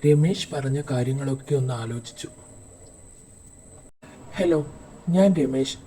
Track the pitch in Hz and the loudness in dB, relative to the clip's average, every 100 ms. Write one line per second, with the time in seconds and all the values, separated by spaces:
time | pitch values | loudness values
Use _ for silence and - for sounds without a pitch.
0 | 147 147 156 202 - 151 135 139 147 131 | 6 4 4 0 -4 -6 -4 -4 -2 -2
1 | 123 135 139 135 - 143 127 120 113 120 | -2 -2 -4 -6 -2 -2 -2 -4 -6 -10
2 | - - - - - - - - - - | -12 -16 -16 -18 -20 -20 -20 -20 -20 -20
3 | - - - - - - - - - _ | -20 -20 -20 -20 -20 -20 -20 -20 -20 _
4 | - - - - 180 160 147 - - - | -20 -20 -16 -2 2 2 0 -12 -20 -14
5 | - 175 196 170 131 131 135 - | 0 4 6 4 0 0 -2 -4